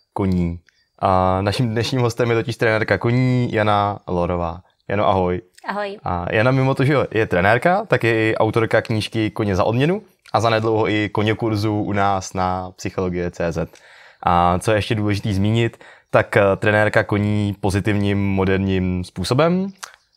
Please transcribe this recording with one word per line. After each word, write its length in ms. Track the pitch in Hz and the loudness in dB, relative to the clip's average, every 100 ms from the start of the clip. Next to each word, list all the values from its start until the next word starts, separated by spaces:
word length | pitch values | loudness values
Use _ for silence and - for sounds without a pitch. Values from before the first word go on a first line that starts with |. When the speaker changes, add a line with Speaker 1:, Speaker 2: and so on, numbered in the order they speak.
| _ | _
Speaker 1:
koní. 480 | - 98 90 85 85 _ _ _ - | -4 0 0 -2 -4 _ _ _ -2
A 420 | 98 92 92 92 | 2 4 2 2
naším 260 | 101 98 120 | 0 0 -2
dnešním 300 | 110 110 131 | -2 -2 0
hostem 300 | 120 - 117 | 0 0 0
je 60 | 117 | 0
totiž 200 | 113 - | -2 -2
trenérka 420 | 117 110 110 98 | 0 0 0 0
koní 540 | 120 123 127 127 120 | 2 2 2 0 0
Jana 460 | 110 104 104 101 101 - | 0 2 2 0 -4 -4
Lorová. 540 | 90 87 87 85 87 - _ - | -2 -2 -2 -4 -8 -16 _ -6
Jano, 180 | 101 98 | -2 2
ahoj. 340 | 95 90 90 - _ 302 | 2 0 -4 -8 _ -10
Speaker 2:
Ahoj. 300 | 202 202 202 | -8 -8 -8
Speaker 1:
A 220 | - 90 90 | -8 -6 -2
Jana 160 | 110 120 | 0 2
mimo 240 | 135 131 | 2 0
to, 100 | 135 | 0
že 120 | 135 139 - | 0 0 0
je 160 | 110 104 | -2 0
trenérka, 580 | 90 95 120 170 190 220 | 2 2 2 2 0 0
tak 180 | 127 | 0
je 260 | 117 113 110 | 2 2 0
i 60 | - | 0
autorka 460 | 110 117 110 113 | 0 0 0 0
knížky 480 | - 110 - 113 107 | 0 -4 -2 -2 -2
Koně 260 | - 104 92 | -2 -2 0
za 80 | |
odměnu 380 | - 120 147 202 - _ _ | 0 2 0 -2 -6 _ _
a 80 | 110 | 0
zanedlouho 480 | 113 110 110 110 104 | 2 2 2 0 0
i 200 | 107 104 | 0 -2
koněkurzu 720 | - 107 104 117 107 107 104 | 0 0 0 -2 0 0 -2
u 100 | 101 | -2
nás 420 | 101 101 95 - | 0 0 -2 -4
na 360 | 95 92 92 92 - | -4 -2 -2 -8 -10
Psychologie 540 | 98 - 92 90 87 | -8 -4 -4 -2 -6
C 220 | - 85 | -4 -4
Z. 160 | 80 87 - - - - - | -4 -6 -10 -20 -20 -20 -6
A 360 | 90 87 87 90 | 0 2 2 2
co 120 | - | 0
je 60 | 107 | 0
ještě 160 | - | 0
důležitý 400 | 107 104 101 113 | -2 0 -2 -2
zmínit, 500 | 98 104 113 117 - - - _ | 0 2 2 0 -4 -20 -20 _
tak, 260 | 120 - 110 | 0 2 2
eh, 60 | 98 95 | 4 2
trenérka 480 | 107 104 107 117 | 2 2 4 2
koní 520 | 104 104 104 104 101 98 | 0 0 0 0 -2 -2
pozitivním, 580 | 101 98 95 104 101 101 98 | -2 0 0 0 0 0 0
moderním 800 | 95 95 95 98 95 92 90 | 0 0 0 0 0 0 -2
způsobem. 680 | 90 - 90 127 165 185 196 - - - _ | -6 -6 -2 2 2 0 -4 -10 -20 -20 _